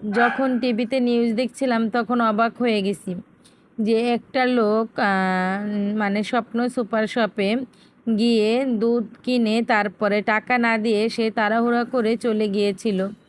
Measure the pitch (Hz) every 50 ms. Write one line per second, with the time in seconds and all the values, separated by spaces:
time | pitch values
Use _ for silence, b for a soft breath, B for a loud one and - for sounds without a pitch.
0 | - 214 196 233 240 240 240 - 269 262 254 233 247 247 233 208 247 214 269 262
1 | 247 240 240 233 233 233 220 220 262 247 - - 277 254 233 226 226 220 - 240
2 | 226 - 247 240 233 220 214 208 226 233 - - 240 240 220 208 190 202 196 -
3 | - 196 180 180 - _ - _ b b b b b b _ - 220 208 226 220
4 | 233 240 240 233 - - - 269 254 247 247 240 220 208 214 220 226 226 - -
5 | 233 202 196 190 190 185 185 185 185 185 190 202 208 208 208 208 202 202 208 214
6 | 214 202 196 208 208 - - 247 233 - - 233 240 247 247 254 233 196 233 214
7 | 220 208 - 247 226 202 - - 196 196 220 262 262 - B B B B B B
8 | _ 233 226 202 226 240 233 220 208 214 226 247 277 269 240 208 220 233 240 240
9 | 214 - - - - 247 254 247 233 214 220 233 233 - 233 208 202 208 - _
10 | 220 202 202 214 196 - 214 214 214 - 254 247 233 233 226 220 214 233 214 202
11 | 214 226 - - 226 226 214 233 214 208 220 233 233 240 240 240 240 240 - 254
12 | 220 220 233 226 - 240 214 214 214 214 196 208 202 202 196 190 - 226 202 185
13 | 190 202 214 - _